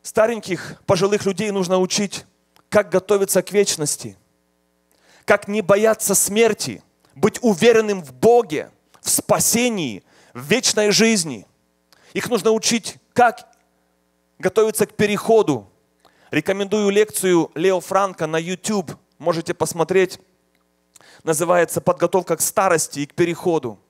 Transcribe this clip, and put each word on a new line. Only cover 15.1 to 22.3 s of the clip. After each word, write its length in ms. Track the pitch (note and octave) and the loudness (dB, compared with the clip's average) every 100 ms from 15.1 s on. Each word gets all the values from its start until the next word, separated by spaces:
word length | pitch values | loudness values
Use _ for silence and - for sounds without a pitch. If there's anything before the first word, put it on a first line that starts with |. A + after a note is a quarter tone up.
| A3+ - A3+ E3 C3 G2+ _ _ _ _ _ _ | 0 2 4 4 -2 -4 _ _ _ _ _ _
Рекомендую 600 | D3 F3 G3 G3 G#3+ G3+ | -4 -2 -4 -2 0 2
лекцию 640 | G3+ G#3+ - F#3 F3 D3+ D3 | 2 0 0 2 2 0 -2
Лео 240 | F3+ F#3 | 0 0
Франко 480 | - F#3+ G3 F3+ D#3+ | -2 -2 -2 -4 -4
на 100 | D#3+ | -4
YouTube. 540 | E3 F#3 - G#3+ D#3 - _ _ | -4 -8 -4 -4 -4 -14 _ _
Можете 360 | D#3+ E3+ E3 | -2 -2 -4
посмотреть. 680 | E3+ D#3+ E3+ - F3+ F#3 - _ _ _ _ _ _ _ _ - - | -6 -6 -4 0 0 0 -4 _ _ _ _ _ _ _ _ -20 -10
Называется 580 | - D3 E3+ F3 E3 E3+ | -4 -2 2 2 2 0
«Подготовка 560 | F3+ F3 E3+ F#3+ F3 | -2 0 0 0 -2